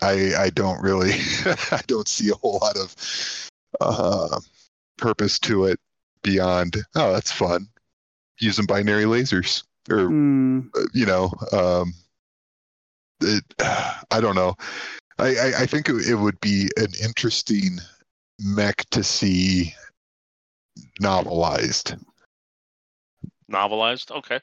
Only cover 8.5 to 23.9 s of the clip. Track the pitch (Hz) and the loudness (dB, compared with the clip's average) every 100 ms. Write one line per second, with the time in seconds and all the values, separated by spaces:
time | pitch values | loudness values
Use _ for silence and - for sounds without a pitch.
8.5 | 101 101 101 104 104 107 117 131 92 85 | 0 0 2 2 2 4 2 2 0 0
9.5 | - - _ - - 180 156 143 135 131 | -4 -8 _ -2 2 4 4 4 4 2
10.5 | 131 127 - - 127 107 92 92 90 - | 0 -2 -4 -2 0 2 2 0 -2 -2
11.5 | 104 90 87 87 85 _ _ _ _ _ | 2 2 2 0 -6 _ _ _ _ _
12.5 | _ _ _ _ _ _ - 85 107 - | _ _ _ _ _ _ -4 0 0 -2
13.5 | - 71 - - - - 113 110 95 90 | -4 -2 -2 -4 -8 -2 0 2 2 0
14.5 | 87 - - - - - - 131 131 131 | -2 -8 -12 -12 -16 -12 -2 0 2 0
15.5 | - 131 151 151 117 104 113 104 92 104 | 0 0 0 0 0 0 2 2 0 0
16.5 | 101 98 - 107 95 107 - 117 - - | 2 2 0 -2 -2 -6 -2 -2 -2 0
17.5 | 104 95 90 87 _ _ _ _ - 101 | 0 0 -4 -12 _ _ _ _ -6 -2
18.5 | 101 104 - - - 98 - 101 90 95 | 0 0 -2 -2 -2 0 0 2 4 4
19.5 | 92 85 - - _ _ _ _ _ _ | 2 0 -6 -20 _ _ _ _ _ _
20.5 | _ _ - - - 101 95 85 85 78 | _ _ -20 -16 -4 0 2 0 0 2
21.5 | 71 62 - - - - _ _ _ _ | 0 -2 -4 -6 -10 -14 _ _ _ _
22.5 | _ _ _ _ _ _ _ - _ - | _ _ _ _ _ _ _ -20 _ -6
23.5 | 98 101 107 113 | -2 0 0 0